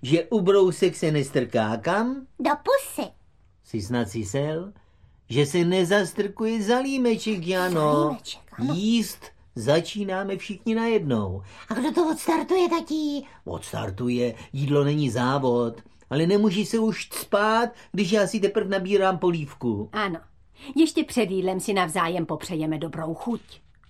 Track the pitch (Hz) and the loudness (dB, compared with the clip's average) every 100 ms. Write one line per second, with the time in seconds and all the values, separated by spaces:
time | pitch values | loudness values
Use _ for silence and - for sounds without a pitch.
0 | 123 165 165 220 180 202 185 - 185 - | 2 2 2 2 6 6 6 4 2 2
1 | 165 151 139 139 120 120 107 113 151 196 | 0 0 0 0 0 2 0 0 0 0
2 | 240 269 262 - 254 294 - 554 - - | 0 -4 -10 -4 -2 0 2 0 0 -8
3 | 214 - _ _ _ _ _ 110 101 123 | -8 -10 _ _ _ _ _ -8 -2 -2
4 | 110 117 98 139 147 160 196 - _ _ | -2 -6 -4 -4 -4 -6 -10 -16 _ _
5 | - _ - 120 143 180 170 185 170 202 | -20 _ -4 0 2 2 4 4 4 4
6 | 185 - 202 196 220 226 202 247 269 269 | 2 -2 -4 -2 -2 0 2 0 0 0
7 | 240 226 220 202 165 185 180 170 151 151 | 2 0 0 -2 -2 0 2 2 4 4
8 | 156 127 - - - - 127 160 214 233 | 2 -2 -10 -16 -14 -4 -2 0 2 2
9 | 214 - - - - - 113 156 165 208 | 0 -6 -18 -20 -14 -4 2 2 0 -4
10 | 196 185 196 190 - 190 226 220 226 220 | -4 -4 -4 -6 -8 -6 -2 0 0 -2
11 | 156 113 98 92 98 - - 226 285 - | 0 -2 -2 -6 -12 -16 -10 -4 -2 0
12 | 320 311 - 320 - 370 349 339 320 311 | 0 0 0 -2 0 2 2 0 -2 -4
13 | 302 285 - - - - - 107 104 95 | -2 -4 -8 -14 -10 -10 -8 -8 -6 -4
14 | 123 123 120 117 - 135 139 143 143 151 | -2 0 0 -4 -10 -4 2 4 4 2
15 | 143 110 123 139 131 120 117 113 - - | 0 0 2 2 2 2 0 -4 -16 -20
16 | - 139 170 202 214 180 196 226 220 - | -4 0 2 4 4 2 0 0 0 -2
17 | - - - 202 214 226 240 - - 175 | -8 -10 -2 0 2 2 0 -4 -8 -4
18 | 185 214 190 226 196 214 190 196 180 202 | 2 2 2 0 0 0 0 -2 2 2
19 | 190 175 185 170 143 - 123 101 107 214 | 2 2 0 0 -4 -4 -2 -2 -4 -4
20 | 202 165 - - _ - 277 277 320 - | -4 -4 -12 -20 _ -20 -2 2 2 2
21 | - 247 196 190 185 185 202 196 170 180 | -2 0 0 0 -2 -2 -2 0 0 0
22 | 165 175 160 156 - 160 156 156 160 147 | 0 -2 -4 -6 -6 -4 -2 -4 -6 -6
23 | 160 165 - 226 - - - _ | -8 -6 -6 -6 -8 -20 -20 _